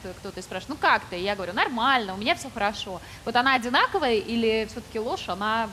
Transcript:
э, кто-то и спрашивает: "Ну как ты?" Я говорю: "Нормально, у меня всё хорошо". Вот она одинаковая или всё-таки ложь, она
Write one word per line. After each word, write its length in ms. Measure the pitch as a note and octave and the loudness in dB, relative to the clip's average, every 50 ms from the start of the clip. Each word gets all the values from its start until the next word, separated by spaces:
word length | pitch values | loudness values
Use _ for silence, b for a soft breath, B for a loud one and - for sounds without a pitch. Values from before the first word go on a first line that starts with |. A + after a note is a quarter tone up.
| - | -10
э, 80 | F#3 F3+ - | -12 -12 -10
кто-то 220 | - G3 - F#3 | -12 -10 -10 -10
и 20 | F3+ | -10
спрашивает: 360 | - G3 F#3 - - D#4 - | -8 -8 -8 -8 -8 -6 0
"Ну 80 | - E4 | 2 4
как 140 | - G#3+ - - | 4 4 2 -2
ты?" 60 | F#3+ | -6
Я 180 | F3 F#3 G3+ G#3 | -4 -2 -2 -2
говорю: 160 | G3 F3+ E3+ G3 | -2 -4 -4 0
"Нормально, 640 | C#4 G4+ E4+ B3+ A#3 A#3 C4+ C4+ B3 G#3+ F#3+ F#3 | 0 0 0 0 2 2 4 4 4 2 0 -4
у 20 | |
меня 180 | G3 G#3+ C4+ F4 | -4 0 0 0
всё 140 | - - C4 - | 0 -2 -8 -4
хорошо". 480 | A3+ G3+ G#3 G#3 - - G#3 F#3 E3 B B B B B | 0 0 0 0 -2 -8 -8 -8 -10 B B B B B
Вот 120 | A#3 A#3 | 0 2
она 180 | A#3+ B3+ C4+ C4 | 4 4 6 4
одинаковая 600 | C4 A3 B3 B3 D#4 B4 B4+ - F#4+ D4+ B3 A3+ | 4 2 2 2 4 4 4 2 2 2 4 2
или 520 | G#3+ - - A#3 A#3 A3+ A3 A3 A3 A3 G#3+ | 2 2 0 0 2 4 4 4 2 0 -2
всё-таки 280 | - A#3+ - - - A3 | -6 -10 -10 -8 -6 -4
ложь, 300 | G#3+ C4 F#4 - - - | -2 -2 -4 -4 -4 -4
она 400 | F3+ F#3+ G#3 G#3+ A3 A3+ A3+ G#3 | -4 -2 0 0 0 0 0 -2